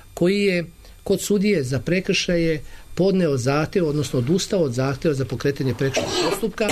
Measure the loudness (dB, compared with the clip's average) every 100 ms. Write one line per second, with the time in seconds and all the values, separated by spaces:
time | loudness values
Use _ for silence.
0 | -18 0 2 4 2 0 -4 -12 -20 -16
1 | -2 -2 2 2 4 2 0 -4 0 -2
2 | 0 -2 0 0 0 -2 -6 -18 -14 0
3 | 2 4 2 2 2 0 0 0 0 0
4 | 0 -2 2 0 2 0 0 0 -2 0
5 | -2 0 -2 -2 -2 0 -2 0 0 0
6 | -2 -2 0 0 -4 -2 -2